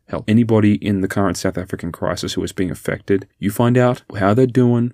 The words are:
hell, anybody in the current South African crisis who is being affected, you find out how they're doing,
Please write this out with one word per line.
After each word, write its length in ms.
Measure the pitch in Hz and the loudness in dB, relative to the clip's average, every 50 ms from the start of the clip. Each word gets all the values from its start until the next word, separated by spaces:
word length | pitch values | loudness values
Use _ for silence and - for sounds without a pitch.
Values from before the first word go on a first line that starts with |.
| _ | _
hell, 180 | - - - - - | -10 -8 -6 -2 2
anybody 460 | 107 113 120 113 113 110 104 104 104 | 4 4 4 4 4 4 4 4 2
in 260 | - - 95 104 95 | 2 0 -2 -2 0
the 80 | 92 98 | -2 -2
current 280 | - 107 101 95 87 | -2 0 0 0 -2
South 220 | - - 95 90 90 | -2 -4 -4 -4 -4
African 320 | 90 - - - - 82 | -8 -8 -10 -10 -8 -8
crisis 440 | 80 - - - 87 - - 87 - | -8 -6 -4 -4 -4 -4 -6 -8 -6
who 100 | 92 90 | -4 -6
is 80 | 90 - | -6 -4
being 180 | - 95 90 | -4 -4 -4
affected, 560 | - - - - - - - - 101 98 - - _ - | -4 -8 -6 -6 -6 -4 -2 0 0 0 -2 -6 _ -6
you 120 | 76 98 | -6 -4
find 260 | 107 - 120 120 123 | 0 0 2 2 4
out 260 | 127 123 123 123 - _ - - 107 | 4 4 2 0 -2 _ -12 -8 -2
how 160 | 95 98 104 | 0 2 4
they're 120 | 123 131 | 4 2
doing, 460 | 127 113 127 123 120 120 120 117 123 | 2 4 2 2 4 2 2 0 -2